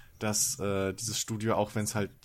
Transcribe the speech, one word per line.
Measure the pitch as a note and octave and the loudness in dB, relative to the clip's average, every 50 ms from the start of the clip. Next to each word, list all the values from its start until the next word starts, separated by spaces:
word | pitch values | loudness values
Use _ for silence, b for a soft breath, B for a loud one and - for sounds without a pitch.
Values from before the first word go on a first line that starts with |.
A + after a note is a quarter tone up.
| B B B B | B B B B
dass, | A2 G#2+ G#2 - - - - - | -2 0 2 2 2 0 0 -2
äh, | - G2+ G2 G2 F#2+ F#2+ F#2+ | 0 0 2 2 2 0 -2
dieses | G2+ A2+ A2 G#2+ - | -4 -4 -4 -4 -4
Studio, | - - A2+ G#2+ G#2+ A2+ G#2 | -4 -4 -4 -2 2 2 4
auch | E2+ G#2 G#2 - | 4 2 2 0
wenn's | A2 G#2+ G#2 - | -2 -2 0 0
halt | G#2+ G2+ - - - | 0 -2 -2 -4 -10